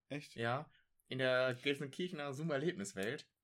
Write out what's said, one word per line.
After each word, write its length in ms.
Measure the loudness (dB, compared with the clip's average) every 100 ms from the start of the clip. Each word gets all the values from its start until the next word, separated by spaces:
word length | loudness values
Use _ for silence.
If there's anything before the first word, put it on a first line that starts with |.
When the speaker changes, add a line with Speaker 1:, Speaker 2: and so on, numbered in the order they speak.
| -10
Speaker 1:
Echt? 260 | -8 -8 -4
Speaker 2:
Ja. 340 | 0 0 -4 _ _ _ -8
In 100 | 0
der 340 | 4 6 4 2
Gelsenkirchener 800 | 2 0 -2 -4 -4 -2 -4
Zoom-Erlebniswelt. 920 | -2 0 2 2 -2 -4 -2 -2 -2 -8 _